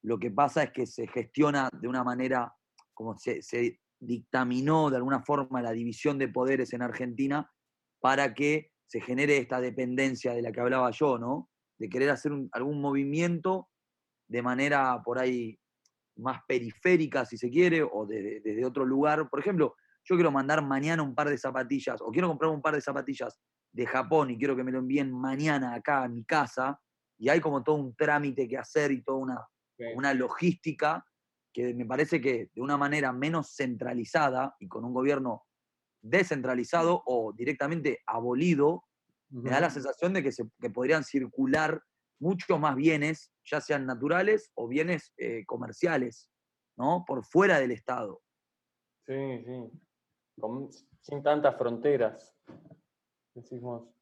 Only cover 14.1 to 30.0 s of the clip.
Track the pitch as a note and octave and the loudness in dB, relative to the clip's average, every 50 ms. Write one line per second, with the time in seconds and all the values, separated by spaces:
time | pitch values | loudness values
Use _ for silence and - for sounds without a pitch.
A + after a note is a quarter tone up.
14.1 | _ _ _ _ A2+ A#2+ A#2+ B2 B2 B2+ C#3 C#3+ D3 C#3 C3+ C3 B2 A2+ F#2+ A#2 | _ _ _ _ -6 -2 -2 -2 0 0 2 2 4 4 4 2 0 -2 -2 -4
15.1 | A#2+ B2+ B2+ B2+ B2+ B2 A#2+ A2 G#2+ _ _ _ _ _ _ _ _ _ _ _ | -2 0 0 0 0 -2 -4 -6 -10 _ _ _ _ _ _ _ _ _ _ _
16.1 | _ - A#2+ C3 B2+ - - _ - B2 A#2+ A2+ - _ _ F3+ F3+ E3+ D#3 C#3 | _ -8 -6 -6 -6 -6 -4 _ -2 0 0 -4 -10 _ _ 4 6 6 4 2
17.1 | - C#3 B2 - A#2+ A2 - B2 A#2+ D#3+ F3+ F3+ E3 D#3+ D3+ - - G#2 G#2+ G2+ | 0 -2 -2 -2 -6 -6 -6 0 4 4 6 6 6 4 2 0 -2 -4 -6 -4
18.1 | A2 G#2+ G2 G#2 G#2+ G#2+ G#2 A2 G#2 A2 B2 C3 A#2+ C#3+ C3+ B2+ C3 C3+ C#3+ D3+ | -4 -6 -4 -6 -8 -6 -4 -4 -2 0 -2 -2 0 0 0 2 2 4 4 4
19.1 | D3+ D#3 D#3 - - C#3 C#3 G3+ G3+ F3 D#3 A#2+ - _ _ _ _ _ _ - | 4 2 0 -2 -4 -2 0 0 2 4 2 2 0 _ _ _ _ _ _ 2
20.1 | F#3 F3 F3 D#3+ C#3 C#3 C3+ C#3 D3 D#3 D3 C#3 C3+ C3+ C#3 D#3 E3 E3 D3+ C#3 | 4 6 6 6 4 2 2 2 2 2 2 2 0 0 0 0 0 0 0 -2
21.1 | B2 D3 D3 D3 C#3+ B2 - C3 B2+ C3 C3 A#2 C#3 C3+ B2+ - A#2+ A2+ - A2+ | 0 0 0 0 0 -2 -2 -4 -2 -2 -2 -2 -2 -2 -2 -4 -6 -4 -6 -2
22.1 | A2 D3+ F#3 F3 D#3 B2+ D#3 D#3+ D#3 D3 C3+ D#3 D3+ D3 - - C#3 C#3 C3 - | 0 0 2 2 0 0 0 0 0 0 -2 -2 -2 0 -2 -2 -4 -4 -4 -4
23.1 | C3+ - B2 A#2 - _ _ _ _ _ _ _ _ - B2 - - C3 B2+ - | -6 -6 -6 -10 -10 _ _ _ _ _ _ _ _ -4 -4 0 0 -2 0 4
24.1 | D#3 D#3+ D3 C3 A#2+ A2 B2+ C#3 C3+ B2 B2+ C3 B2+ C3 B2+ B2+ C3+ C#3+ C#3 C3+ | 4 4 4 2 0 -2 0 0 0 0 -2 -2 -2 -2 -2 0 0 0 0 0
25.1 | B2+ B2+ B2+ C3 C3 C3+ D3+ D#3+ D3 C#3 C3 B2 A#2+ A#2 - - D3 C3+ C3 B2 | -2 -4 -4 -4 -2 -2 0 0 0 0 0 -4 -6 -4 -2 0 0 0 0 -2
26.1 | A#2+ A#2 A2+ - E3 D#3 C#3 A#2+ - - B2+ C3+ C#3+ - _ _ _ _ _ _ | -6 -8 -4 0 0 0 0 0 -2 -4 -2 -2 -4 -6 _ _ _ _ _ _
27.1 | _ _ - C3 D3+ E3+ D#3 D#3+ C#3+ C#3 A#2 - D#3 D3+ C#3 B2+ A#2 - D#3 D3+ | _ _ 2 4 4 4 4 2 -2 0 2 2 0 0 0 -6 -2 -2 0 2
28.1 | D3 D3 D3 C#3+ B2+ C#3 C3 A2+ B2 C3 A#2+ - - D#3 D3 C#3+ C#3 B2 A#2 - | 2 2 0 0 -2 -2 -2 -2 -4 -8 -8 -2 0 2 2 2 2 0 0 -4
29.1 | C3+ C3+ C3 B2+ B2+ A#2+ - - _ _ _ _ _ _ A#2+ A#2 A#2 B2 | -4 -2 -2 -4 -6 -8 -10 -14 _ _ _ _ _ _ -10 -8 -6 -2